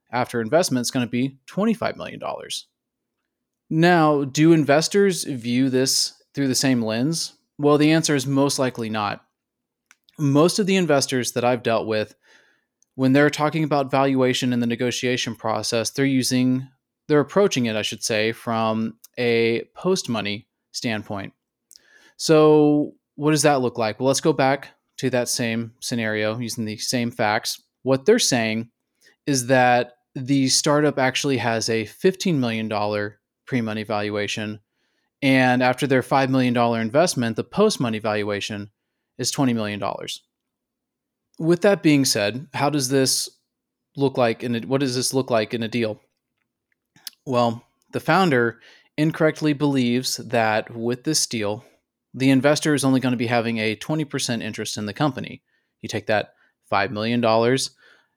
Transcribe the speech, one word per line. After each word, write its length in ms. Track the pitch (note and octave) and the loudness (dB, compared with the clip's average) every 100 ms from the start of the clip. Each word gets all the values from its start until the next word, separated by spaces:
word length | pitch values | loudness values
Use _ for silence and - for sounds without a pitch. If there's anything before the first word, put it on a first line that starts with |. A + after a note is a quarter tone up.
| - | -8
after 300 | A#2+ B2 A#2+ | -6 -4 -4
investment, 400 | A2 D#3 F3+ B2+ | 0 0 2 -2
is 100 | A#2+ | -2
gonna 160 | C3 A#2 | -4 -4
be 300 | B2 C3+ C3+ - | -2 -4 -6 -10
twenty-five 500 | - A3 G#3+ A2 - | -4 -2 -2 -4 -6
million 240 | - - | -12 -10
dollars. 480 | - - - - - _ _ _ _ _ _ _ _ _ - | -10 -10 -10 -14 -14 _ _ _ _ _ _ _ _ _ -4
Now, 560 | D#3+ F3 E3+ D#3 D3 C#3 | 2 4 4 4 2 0
do 260 | C#3 D#3+ | 4 6
investors 720 | E3 C#3 C#3+ D#3+ G3+ G3+ E3 | 6 6 4 4 2 2 0
view 460 | - C3 A#2 B2 C3+ | -6 -6 -2 0 2
this 440 | B2+ C3 - - - _ - | 2 2 0 -2 -8 _ -4
through 120 | C3+ | -2
the 60 | |
same 300 | B2 C3+ B2 | 0 2 0
lens? 500 | A2 A2 C#3 E3 - _ _ - | 0 -2 -2 -2 -8 _ _ 0
Well, 220 | D3 D3 | 4 6
the 120 | D3+ | 6
answer 220 | E3 D#3+ | 4 2
is 140 | C#3+ C3+ | 0 0
most 320 | C#3 C#3+ C#3 | 2 2 0
likely 280 | B2+ B2 A2 | -2 -2 -6
not. 380 | A2 G2+ G#2+ _ _ _ _ _ _ _ _ _ - | -4 -4 -6 _ _ _ _ _ _ _ _ _ -4
Most 400 | C#3+ C#3 F3 G3 | 2 4 4 4
of 80 | F#3+ | 0
the 80 | F#3+ | 2
investors 560 | E3 C#3+ - B2+ A#2 | 4 2 2 -2 -2
that 120 | B2 | -2
I've 200 | A#2+ B2 | 0 0
dealt 240 | A2+ A2+ G2 | 0 -2 0
with, 260 | G#2+ G#2+ _ _ _ _ _ _ _ _ | -2 -4 _ _ _ _ _ _ _ _
when 200 | - C3 | -2 2
they're 180 | C#3 D3 | 6 4
talking 320 | C#3+ D3+ D#3+ | 2 -2 0
about 260 | D3+ D3 C3+ | 0 0 0
valuation 640 | C#3 C#3 C3 B2+ B2+ B2+ | 0 2 2 2 0 -2
in 60 | A#2+ | 0
the 80 | A#2 | -2
negotiation 640 | A#2 B2+ - B2 B2 - | -2 -4 -2 -2 -2 -4
process, 560 | A2 A2+ G#2+ A2 A#2 A2 | -6 -4 -4 -2 -2 -2
they're 160 | - C#3 | -2 0
using, 640 | C3 A#2 B2+ B2+ B2+ C3 _ _ _ - | 0 0 0 0 0 -6 _ _ _ 0
they're 120 | D3 | 0
approaching 460 | C3+ F#3+ G3+ C3+ A#2 | 2 2 2 0 -2
it, 100 | G#2+ | -2
I 60 | |
should 220 | G2+ A2+ | -4 -6
say, 280 | - G#2+ A2 | -4 0 -2
from 680 | A2+ - A2+ A2 A2 A2 - - - | -4 -4 -2 0 -2 -4 -8 -18 -4
a 460 | A#2+ A#2 A#2 A#2 - - | 0 2 2 0 -6 -6
post-money 720 | F#3 F#3 - A2+ G2+ G2+ - _ _ | -2 -2 -2 -6 -4 -8 -12 _ _
standpoint. 640 | - B2 G#2+ G#2 G2+ G2+ _ _ _ _ - _ _ _ - | -8 -6 -6 -6 -10 -12 _ _ _ _ -20 _ _ _ -8
So 800 | - D#3 D#3 D3+ D3 D3 - - _ - | 2 4 6 6 6 4 0 -8 _ -4
what 160 | D3 | 0
does 100 | D3+ | 2
that 200 | D3 C#3 | 4 2
look 180 | B2 A#2+ | 0 -2
like? 200 | A2 G#2 | -4 0
Well, 80 | C3 | 0
let's 140 | C3+ | 0
go 100 | E3 | 0
back 380 | C#3+ C3+ C#3 - _ _ - | 2 2 0 -6 _ _ -6
to 120 | C3 | -2
that 200 | B2+ A#2+ | -2 -2
same 440 | - A#2 A2+ A#2 - | -4 -2 -4 -6 -10
scenario 580 | - A#2+ A2 G#2+ G#2+ A2+ | -8 -4 -2 -2 -2 -4
using 260 | A#2 A#2+ | -8 -6
the 140 | G#2+ G#2 | -8 -6
same 320 | - B2+ A#2 | -4 -4 -4
facts. 500 | - G#2+ A2 - - _ _ | -2 0 0 -4 -10 _ _
What 240 | B2+ C3+ E3 | -2 0 4
they're 140 | A#3 | 2
saying 500 | - B2+ A2 A2 A2+ _ _ _ _ _ - | 4 0 0 -2 -6 _ _ _ _ _ -4
is 220 | C3+ A#2+ | -2 2
that 460 | C3 B2+ B2 A#2+ _ _ | 4 6 4 0 _ _
the 340 | C#3+ B2+ C#3 C3 | -10 -2 0 2
startup 520 | - D#3 D3 D3+ C#3 | 2 2 2 2 2
actually 380 | C3 - C#3+ B2+ | 0 0 -2 0
has 320 | A#2 A2+ A2 | 0 -2 0
a 160 | A2+ G#2+ | -2 -4
fifteen 540 | - F#3 F#3+ F#3+ D3 | 0 -2 0 -2 0
million 280 | A#2+ A2+ A2 | 0 -2 -4
dollar 520 | G#2+ G#2 G#2 G#2 - _ _ - | -2 -2 -2 -4 -10 _ _ -4
pre-money 360 | C3 A2 G#2+ | -4 -2 -6
valuation. 800 | G#2+ G#2 G#2 G#2 G2+ - G#2+ G#2+ _ _ _ _ _ - | -4 -4 -2 -4 -4 -6 -8 -10 _ _ _ _ _ -4
And 400 | C#3 C3 B2+ B2 | 2 4 4 4
after 240 | B2+ B2 C3+ | 2 0 2
their 160 | C3 | 0
five 280 | - C#3 C3+ | 2 0 2
million 240 | C3 B2 | 2 2
dollar 260 | A#2+ A#2 A2+ | 2 0 0
investment, 560 | A2 C#3 F3+ C#3 A#2 A2 | 0 2 2 0 -4 -4
the 80 | |
post-money 560 | - - G#3+ - B2 G#2+ | -6 0 0 2 -4 -2
valuation 680 | A2 G#2 G#2 G2+ - G#2 G2+ _ _ _ _ - | -2 -2 -2 -4 -6 -10 -12 _ _ _ _ -8
is 140 | B2+ | -6
twenty 200 | - C3 | -2 0
million 260 | A#2 G#2 G#2 | 0 -4 -6
dollars. 440 | G2 - - - _ _ _ _ _ _ _ _ _ _ _ - | -6 -8 -10 -14 _ _ _ _ _ _ _ _ _ _ _ -6
With 240 | E3 E3+ | 0 2
that 200 | G#3 F#3 | 2 2
being 220 | E3 C#3+ C3 | 4 4 2
said, 420 | A2+ G#2 A#2 - | 0 -2 -4 -8
how 160 | C3 C#3+ | -2 -2
does 180 | D3 B2+ | -2 0
this 420 | C3+ C3 - - _ _ _ _ _ _ - | 2 2 0 -4 _ _ _ _ _ _ -2
look 200 | C3+ C3+ | -2 2
like 280 | A#2+ A2 B2 | 0 0 -4
in 100 | A#2 | -6
a, 40 | |
what 180 | A2 C3+ | -4 -4
does 160 | C#3 B2+ | -2 -2
this 180 | B2 | -2
look 160 | C3+ C3 | -2 0
like 240 | A2+ G#2+ | -2 -2
in 80 | A#2+ | -4
a 60 | A2+ | -4
deal? 320 | A#2+ A2 G#2+ _ _ _ _ _ _ _ _ _ _ - _ D3+ | -4 -4 -6 _ _ _ _ _ _ _ _ _ _ -20 _ -4
Well, 400 | B2 A#2+ A#2 _ _ _ | 0 0 -2 _ _ _
the 80 | B2+ | -8
founder 640 | - E3+ F#3 B2+ A#2 - - _ _ - | 0 2 4 2 0 -4 -20 _ _ -2
incorrectly 540 | D#3 D#3 D#3 D3 D#3 | -2 2 0 0 -2
believes 640 | C#3 D3 C#3 A#2+ B2 C3 - | 0 0 0 0 0 -2 -8
that 560 | A2+ A#2 A2 G#2+ - | -4 0 0 0 -4
with 300 | A#2 A#2 B2 | -6 -6 -4
this 240 | D#3 D3+ - | -2 -2 -2
deal, 380 | A#2 G2+ G#2+ _ _ _ _ _ | -4 -4 -6 _ _ _ _ _
the 160 | B2 C3+ | 0 4
investor 440 | C3+ C#3 D3+ D#3+ | 4 4 2 0
is 120 | C#3+ C3+ | 0 2
only 160 | C3 | 2
gonna 160 | B2+ A#2+ | 0 -2
be 100 | A#2 | 0
having 300 | A#2+ A2+ A2+ | 0 0 -2
a 180 | A2 G#2+ | -2 -4
twenty 300 | - D#3 D3+ | -4 -4 -4
percent 360 | C#3 - A2+ | -6 -4 -6
interest 360 | G#2+ G#2 G#2+ - | -6 -8 -8 -8
in 80 | G#2 | -8
the 80 | |
company. 480 | - G#2 - - - _ _ _ _ | -2 -2 -2 -12 -14 _ _ _ _
You 80 | - | -8
take 180 | G#2+ - | -8 0
that 280 | G#2+ - _ _ _ - | -2 -2 _ _ _ -4
five 220 | G2+ G2 | -2 -2
million 280 | G2+ A2 A#2+ | -4 -2 0
dollars 520 | A#2 A2+ A#2 C3 - _ _ _ _ | 2 4 4 0 -2 _ _ _ _